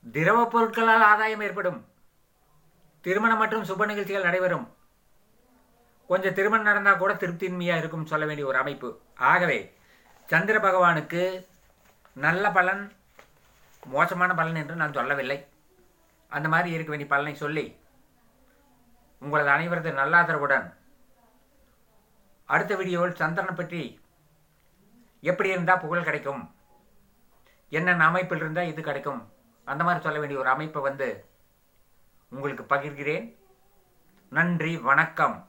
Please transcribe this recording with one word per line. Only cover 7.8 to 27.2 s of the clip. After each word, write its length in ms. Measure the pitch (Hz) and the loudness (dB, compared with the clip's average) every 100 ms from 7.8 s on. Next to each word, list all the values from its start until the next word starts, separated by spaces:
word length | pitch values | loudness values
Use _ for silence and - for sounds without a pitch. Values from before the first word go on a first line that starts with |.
இருக்கும்னு 320 | 156 165 156 | -2 -6 -4
சொல்ல 140 | 151 151 | -4 -2
வேண்டிய 180 | 147 139 | -4 -2
ஒரு 80 | 127 | 0
அமைப்பு. 260 | 139 139 123 - _ - 127 | -2 -4 -10 -12 _ 0 4
ஆகவே 260 | 175 175 120 98 _ _ _ _ _ - | 4 4 0 -4 _ _ _ _ _ 0
சந்திர 280 | 160 196 214 196 | 0 4 2 4
பகவானுக்கு 560 | 185 175 165 151 170 185 185 185 _ _ _ _ _ _ - | 4 4 4 -2 -2 -2 -4 -14 _ _ _ _ _ _ -4
நல்ல 200 | 147 175 208 185 | 0 0 2 2
பலன், 260 | 180 196 202 - _ _ - _ _ _ _ _ - | 2 0 -8 -18 _ _ -20 _ _ _ _ _ -6
மோசமான 360 | 135 175 180 180 180 | 0 0 2 0 2
பலன் 220 | 160 165 | -2 -4
என்று 180 | 147 165 | -6 -4
நான் 140 | 151 143 | -4 -2
சொல்லவில்லை. 400 | 123 143 127 139 - _ _ _ _ _ _ _ _ | -2 -2 -2 -4 -8 _ _ _ _ _ _ _ _
அந்த 140 | 147 156 | -4 0
மாதிரி 180 | 165 175 | 2 2
இருக்க 160 | 165 160 | -4 -6
வேண்டிய 180 | 147 143 | -8 0
பலனை 240 | 143 151 143 | 0 0 -6
சொல்லி, 240 | 147 151 117 - _ _ _ _ _ _ _ _ _ _ _ _ _ _ | -4 -4 -6 -10 _ _ _ _ _ _ _ _ _ _ _ _ _ _
உங்களது 280 | 143 151 143 143 | -2 0 2 2
அனைவரது 340 | 170 170 160 135 | 0 -4 -4 -2
நல்லாதரவுடன் 680 | 139 175 165 151 139 135 - - _ _ _ _ _ _ _ _ _ _ _ _ _ _ _ _ - | 2 4 4 0 2 0 0 -16 _ _ _ _ _ _ _ _ _ _ _ _ _ _ _ _ -2
அடுத்த 240 | 147 196 196 | -2 0 -2
வீடியோவில் 400 | 185 175 175 175 | -2 -2 -2 -2
சந்திரனை 340 | 160 170 190 175 | -4 -2 -4 -6
பற்றி 220 | 165 175 123 - _ _ _ _ _ _ _ _ _ _ _ _ | -8 -8 -10 -14 _ _ _ _ _ _ _ _ _ _ _ _
எப்படி 260 | 147 175 196 | -4 -2 0
இருந்தா 200 | 185 170 185 | 0 2 2
புகழ் 220 | 160 175 165 | 2 -4 -2
கிடைக்கும், 340 | 147 139 135 - _ _ _ _ _ _ _ | -4 -6 -8 -12 _ _ _ _ _ _ _